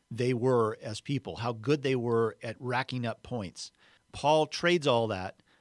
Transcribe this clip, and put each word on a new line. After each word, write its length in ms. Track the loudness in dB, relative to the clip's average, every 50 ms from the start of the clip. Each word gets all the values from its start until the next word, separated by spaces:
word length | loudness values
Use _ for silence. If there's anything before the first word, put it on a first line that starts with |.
| _ _
they 240 | -4 -2 0 0 0
were 440 | 2 2 4 4 4 4 2 0 -4 -8
as 180 | -10 -10 -8
people, 360 | -6 -4 -4 -4 -4 -6 -8
how 160 | -4 -4 -4 -4
good 300 | -2 0 0 0 2 2
they 140 | 0 0
were 400 | 0 0 2 2 2 2 2 -2 -4 -8
at 140 | -10 -10 -8
racking 460 | -6 -4 -2 -2 -2 -4 -4 -4 -4
up 160 | -4 -6 -8 -10
points. 500 | -8 -8 -6 -6 -8 -10 -14 -16 -18 -18 _ _ _ _ _ _ _ -10
Paul 340 | -2 2 4 4 4 4
trades 400 | 2 -2 -2 2 2 2 4 4
all 220 | 4 4 4 2 2
that 340 | -2 -4 -6 -8 -10 _ _ _ _ _